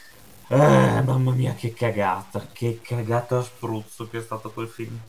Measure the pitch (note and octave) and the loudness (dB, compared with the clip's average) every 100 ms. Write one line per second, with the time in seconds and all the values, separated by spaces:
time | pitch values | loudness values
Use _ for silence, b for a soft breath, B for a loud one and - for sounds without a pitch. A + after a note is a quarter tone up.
0 | B B B - - C3 D3 C3+ C3 A2+ | B B B -20 0 4 6 6 6 4
1 | B2+ C3 B2+ B2+ B2 - A#2 - A#2 G#2 | 2 2 2 2 0 -2 -6 -2 -2 0
2 | F#2+ F#2 - G2+ - - A#2+ A2+ - A#2+ | 0 -2 -6 -10 -10 -6 -4 -4 -6 -4
3 | A2 A#2 - B2 A#2 - A2+ A2 G#2+ - | -2 -2 0 -2 -4 -8 -8 -6 -8 -12
4 | A2 A2+ A2+ A2 A2 A2+ A2+ - A2+ A#2 | -10 -10 -8 -10 -10 -10 -10 -10 -10 -10